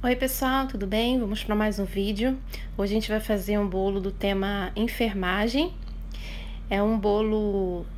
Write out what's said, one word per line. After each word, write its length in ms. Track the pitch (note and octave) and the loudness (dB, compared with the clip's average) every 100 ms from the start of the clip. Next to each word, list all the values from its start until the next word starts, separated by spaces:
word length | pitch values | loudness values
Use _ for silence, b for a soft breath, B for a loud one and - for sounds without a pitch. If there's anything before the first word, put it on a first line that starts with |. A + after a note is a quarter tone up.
| B3 | 2
Oi, 80 | B3 | 2
pessoal, 520 | C4 - C4 C4+ C4 | 0 0 2 2 0
tudo 200 | G3+ F#3+ | -2 0
bem? 320 | G#3+ A#3 B3+ | 2 2 2
Vamos 240 | G#3+ G#3+ | 0 -2
pra 100 | - | 0
mais 260 | G#3 G#3+ G3 | 2 2 0
um 40 | |
vídeo. 560 | F#3+ F3+ G3 G3+ B3 C4 B B B - | -2 0 -2 0 0 0 B B B -2
Hoje 160 | G3 | 0
a 20 | G#3+ | 0
gente 140 | G#3+ | 0
vai 100 | G#3+ | -2
fazer 400 | G#3+ G#3 F#3+ G#3 | 0 0 2 2
um 80 | G3+ | 2
bolo 320 | F#3 G3 G3 | 2 0 0
do 100 | F#3+ | -2
tema 640 | - G3 G3 G3 G3+ F3+ | 0 0 2 0 -2 -2
enfermagem. 1000 | G#3 A3+ - A#3 G3+ F#3 F#3+ A3 C4 E4+ - - - - B B B B B - | -2 -2 0 0 0 0 2 2 2 0 -2 -10 -8 -8 B B B B B -2
É 120 | G3+ | 2
um 160 | G#3 A3 | 2 4
bolo 880 | G#3 G#3 A3 G#3+ G#3 G3 F#3 F3 D#3+ | 4 4 4 2 2 2 0 -2 -6